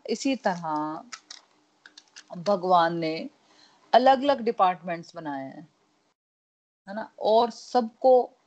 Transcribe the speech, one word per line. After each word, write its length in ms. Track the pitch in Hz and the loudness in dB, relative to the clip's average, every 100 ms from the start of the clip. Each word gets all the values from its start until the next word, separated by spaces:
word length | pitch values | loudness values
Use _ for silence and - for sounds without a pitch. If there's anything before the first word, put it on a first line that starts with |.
| - | -8
इसी 260 | 226 269 262 | -4 -2 -2
तरह 680 | 208 180 165 151 156 156 247 - _ - _ _ _ _ - - _ - - 180 | -2 -4 -4 -4 -4 -8 -14 -20 _ -20 _ _ _ _ -20 -20 _ -20 -18 -8
भगवान 600 | 170 202 180 180 165 170 | -2 -2 4 4 4 0
ने 320 | 160 160 - - _ _ _ _ _ | -4 -6 -10 -16 _ _ _ _ _
अलग-अलग 480 | - 254 269 285 269 | 0 2 2 0 -2
डिपार्टमेंट्स 760 | 226 233 190 180 175 170 165 170 | -4 0 0 0 -8 -10 -12 -14
बनाए 280 | 156 139 | -10 -10
हैं, 240 | 135 151 160 _ _ _ _ _ _ _ _ _ _ _ - | -10 -16 -20 _ _ _ _ _ _ _ _ _ _ _ -14
है 60 | |
ना, 160 | 208 - - | -12 -12 -4
और 300 | - 220 240 | 2 4 2
सबको 800 | 226 - 247 226 - 262 254 - _ | -2 -2 -2 -2 0 4 4 4 _